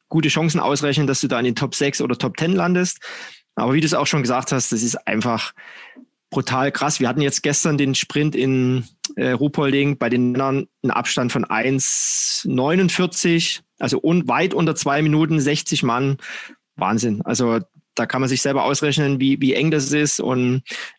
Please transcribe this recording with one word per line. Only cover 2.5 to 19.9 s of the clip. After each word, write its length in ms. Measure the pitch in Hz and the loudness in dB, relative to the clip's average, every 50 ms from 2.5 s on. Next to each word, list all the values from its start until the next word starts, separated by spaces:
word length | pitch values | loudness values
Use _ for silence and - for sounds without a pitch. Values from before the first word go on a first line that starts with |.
| 185 | 2
landest. 460 | 190 170 175 180 180 180 180 - - - - - - - - - - _ _ _ | 2 2 2 2 2 2 0 -2 -6 -12 -16 -16 -16 -16 -18 -20 -20 _ _ _
Aber 220 | - - 120 131 | -2 0 2 2
wie 60 | 156 | 2
du 40 | 156 | 2
es 80 | 156 170 | 2 2
auch 140 | 123 143 - | 0 0 0
schon 160 | - 151 131 | 0 0 0
gesagt 280 | 117 123 127 127 - | 0 0 -2 0 -2
hast, 200 | 147 131 117 - | -2 -2 -2 0
das 100 | - 110 | -2 -2
ist 260 | 113 120 - - - - | -2 -2 -4 -4 -4 -2
einfach 460 | 107 110 110 120 117 110 - - - - - - - - - - - - - - _ _ _ _ | -2 0 0 0 -2 -2 -4 -6 -12 -16 -20 -20 -20 -20 -20 -20 -20 -20 -20 -20 _ _ _ _
brutal 400 | - 139 127 - 127 131 131 139 | -4 -4 -2 0 0 0 0 0
krass. 280 | 135 - 143 147 151 - | 0 -2 -2 -2 0 0
Wir 80 | 131 120 | 0 0
hatten 140 | 127 147 | 0 0
jetzt 220 | 147 139 - - - | 0 0 0 0 -2
gestern 340 | 143 147 - - 170 151 143 | 0 0 0 0 0 2 2
den 160 | 143 135 135 | 2 2 0
Sprint 420 | - - - - 147 147 156 147 | 0 -2 -2 -2 0 0 0 0
in, 500 | 123 127 135 131 131 127 127 127 127 117 - - _ - - - - | 0 0 2 2 2 2 2 2 0 -2 -6 -10 _ -12 -10 -6 -2
äh, 140 | 131 127 | -2 0
Ruhpolding 640 | 127 117 139 147 143 - 151 139 135 139 143 139 143 139 | 0 0 0 0 0 0 0 2 2 2 2 0 0 0
bei 120 | - 120 | 0 0
den 220 | 120 123 123 123 | 2 2 2 2
Männern 360 | 123 131 135 135 135 139 - - _ _ | 0 0 0 0 0 -2 -4 -6 _ _
einen 100 | - 127 | -2 -2
Abstand 400 | 117 117 123 - - - 123 123 | 0 0 -2 -2 -2 0 0 0
von 120 | - 135 110 | 0 -2 -2
eins 960 | - - 110 113 131 135 135 127 - - - - - - - - - - - - | -2 -2 -2 0 0 0 0 0 -2 -2 -2 -2 -2 -2 -2 -2 -2 -4 -4 -2
neunundvierzig, 1160 | - 131 127 127 147 165 185 190 175 - - 185 175 - - - 175 170 165 160 - - - - _ _ - | -2 0 0 2 2 4 4 2 2 2 0 0 -2 0 0 0 2 2 2 2 0 -4 -6 -10 _ _ -6
also 220 | - 120 123 - | -4 -2 0 0
un-, 260 | - 156 170 180 160 123 | 2 2 2 2 2 2
weit 260 | 120 135 170 190 - | 2 2 2 0 0
unter 220 | 143 175 160 151 | 0 0 0 0
zwei 260 | - - 147 139 147 | 0 0 0 0 2
Minuten, 380 | 156 156 147 151 160 151 160 156 | 2 4 4 4 4 4 2 2
sechzig 440 | 135 143 147 147 - - 151 - - | 2 2 0 -2 -2 -2 -2 0 0
Mann. 340 | 123 117 123 135 139 139 135 - - - - - - - _ _ _ _ - | 2 2 2 2 0 -2 -4 -6 -12 -14 -14 -14 -16 -20 _ _ _ _ -4
Wahnsinn. 440 | - 92 107 113 107 120 104 104 - | -2 0 0 0 0 0 -2 -2 -2
Also 360 | - 120 113 127 117 113 113 92 - _ _ _ _ - | -2 0 0 2 2 2 0 -2 -4 _ _ _ _ -6
da 100 | - 120 | -4 -4
kann 160 | 110 - 123 | -2 -2 -2
man 80 | 135 127 | 0 0
sich 120 | 131 127 | 0 0
selber 220 | - 147 135 139 - | 0 0 0 0 0
ausrechnen, 560 | 131 143 143 151 147 135 156 151 139 139 131 | 0 0 0 0 0 0 2 0 0 0 2
wie, 220 | 131 135 135 143 | 2 2 2 2
wie 120 | 135 131 127 | 2 0 2
eng 160 | - 139 160 | 2 2 2
das 220 | 156 151 135 135 | 2 0 0 0